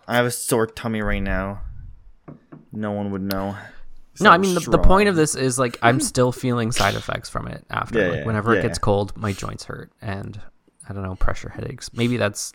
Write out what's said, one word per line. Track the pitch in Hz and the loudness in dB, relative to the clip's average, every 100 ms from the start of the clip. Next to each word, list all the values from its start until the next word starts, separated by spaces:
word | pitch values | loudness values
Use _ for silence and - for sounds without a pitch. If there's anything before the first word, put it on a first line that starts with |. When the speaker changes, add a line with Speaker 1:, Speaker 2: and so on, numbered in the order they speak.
| - | -2
Speaker 1:
I | 120 | 0
have | |
a | 123 | 2
sore | 120 - 127 113 | -2 0 0 0
tummy | - 117 110 | -2 -4 -2
right | 104 101 | 0 0
now. | 98 92 95 101 - - - - - - - - _ - - | 0 -2 -2 -6 -10 -12 -14 -18 -20 -20 -20 -20 _ -20 -14
No | 107 107 | -8 -6
one | 104 101 | -4 -4
would | 98 | -4
know. | 98 95 98 98 - - - - - - | -4 -4 -4 -8 -14 -14 -14 -14 -16 2
Speaker 2:
No, | 214 | 6
I | 175 | 6
Speaker 1:
So | |
Speaker 2:
mean, | 190 | 4
the, | 175 | 0
the | |
Speaker 1:
strong. | 160 160 | 2 6
Speaker 2:
point | - 190 208 | 8 8 6
of | 175 | 4
this | 156 | 2
is, | - 131 123 | 2 0 0
like, | 127 - | -2 2
I'm | 117 123 | 2 2
still | 143 - 127 | 2 2 2
feeling | 123 131 120 113 | 0 -2 0 0
side | 107 98 | 2 2
effects | 107 - - - | 0 -4 -8 -6
from | - - | -8 -8
it | - - | -10 -8
after. | - - 117 | -6 -2 0
Speaker 1:
Yeah, | 92 | 0
Speaker 2:
Like, | 80 | 0
Speaker 1:
yeah, | 73 | -2
Speaker 2:
whenever | 110 107 | -2 2
Speaker 1:
yeah, | 107 | 2
Speaker 2:
it | |
gets | 87 85 | 2 0
Speaker 1:
yeah. | |
Speaker 2:
cold, | - 101 101 - | 2 2 0 -4
my | 107 | -6
joints | 95 104 - | -4 -8 -10
hurt, | - - 110 _ | -12 -12 -14 _
and, | 113 98 107 104 - - _ _ - | -8 -8 -8 -12 -14 -16 _ _ -12
I | |
don't | 101 | -8
know, | 95 92 | -8 0
pressure | - - - | 2 0 -6
headaches. | - - 123 - | -10 -12 -12 -10
Maybe | - 120 120 | -2 0 0
that's | 104 104 - | -2 -2 -10